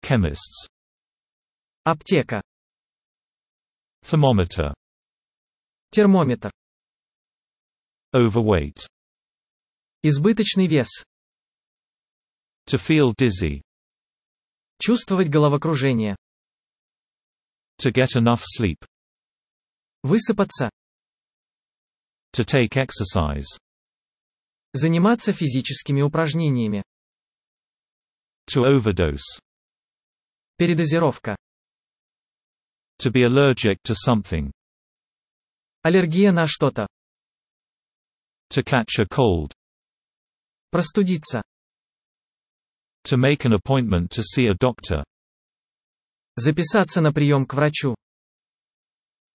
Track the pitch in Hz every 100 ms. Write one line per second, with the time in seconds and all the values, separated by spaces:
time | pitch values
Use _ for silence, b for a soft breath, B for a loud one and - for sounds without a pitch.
0 | - 127 85 71 - - - _ _ _
1 | _ _ _ _ _ _ _ _ 160 160
2 | - 170 - 107 - _ _ _ _ _
3 | _ _ _ _ _ _ _ _ _ _
4 | - 156 139 107 87 - 76 71 _ _
5 | _ _ _ _ _ _ _ _ _ -
6 | 202 190 - 117 104 - _ _ _ _
7 | _ _ _ _ _ _ _ _ _ _
8 | _ 131 117 110 107 92 71 - - _
9 | _ _ _ _ _ _ _ _ _ _
10 | 156 143 185 220 208 196 185 151 117 -
11 | - _ _ _ _ _ _ _ _ _
12 | _ _ _ _ _ _ - 127 - 156
13 | 135 107 127 95 85 71 - _ _ _
14 | _ _ _ _ _ _ _ - - 240
15 | - 185 170 151 147 143 160 147 135 120
16 | 107 98 _ _ _ _ _ _ _ _
17 | _ _ _ _ _ _ _ - 131 127
18 | 127 123 117 117 - - 117 117 - _
19 | _ _ _ _ _ _ _ _ _ _
20 | 131 214 - 208 196 - 117 - _ _
21 | _ _ _ _ _ _ _ _ _ _
22 | _ _ _ - 113 139 113 131 131 -
23 | 98 95 76 71 69 - _ _ _ _
24 | _ _ _ _ _ _ _ 135 160 170
25 | 196 233 - 196 151 127 - 135 - 139
26 | 143 151 160 160 160 123 110 104 - _
27 | _ _ _ _ _ _ _ _ _ _
28 | _ _ _ _ - 139 127 139 107 95
29 | 80 71 - - _ _ _ _ _ _
30 | _ _ _ _ _ - 175 170 160 165
31 | 156 - - 98 _ _ _ _ _ _
32 | _ _ _ _ _ _ _ _ _ -
33 | 127 120 120 131 143 123 107 95 - 110
34 | - 113 - 82 69 - _ _ _ _
35 | _ _ _ _ _ _ _ _ 160 190
36 | 170 170 202 175 160 - 139 117 101 _
37 | _ _ _ _ _ _ _ _ _ _
38 | _ _ _ _ - 139 - 131 110 -
39 | 104 - 120 85 73 - _ _ _ _
40 | _ _ _ _ _ _ _ 170 170 214
41 | 185 175 - 117 - _ _ _ _ _
42 | _ _ _ _ _ _ _ _ _ _
43 | - 131 131 147 127 104 - 135 117 90
44 | 87 - 110 - 120 92 127 113 - 78
45 | 71 _ _ _ _ _ _ _ _ _
46 | _ _ _ - 127 151 170 214 151 180
47 | 156 151 147 139 131 135 151 151 139 117
48 | _ _ _ _ _ _ _ _ _ _
49 | _ _ _